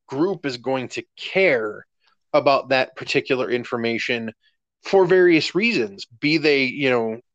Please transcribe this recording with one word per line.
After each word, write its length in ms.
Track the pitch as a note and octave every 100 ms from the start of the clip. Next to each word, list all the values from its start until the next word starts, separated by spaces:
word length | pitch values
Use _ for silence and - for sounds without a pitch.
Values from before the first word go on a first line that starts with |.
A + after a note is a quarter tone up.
| -
group 400 | C3+ F3+ F3 C#3+
is 120 | A#2+
going 300 | B2 C3 A#2+
to 120 | A#2 - -
care 680 | - F#3+ F#3 B2 G#2+ - - _ _ _ _
about 360 | D3+ C#3 C3+ B2+
that 260 | C3 -
particular 560 | - B2 - - B2+ G2+
information 840 | B2 - A#2+ A#2 A2+ - A#2 A2+ - _ _ _ _
for 200 | - G3
various 520 | F3+ F#3 F3 D#3 - F3
reasons, 500 | A#3 F3+ G#2 G2 - A#2
be 180 | D3 D#3+
they, 240 | D3+ C#3
you 260 | B2+ B2+ C3+
know, 320 | B2 A2+ A#2 _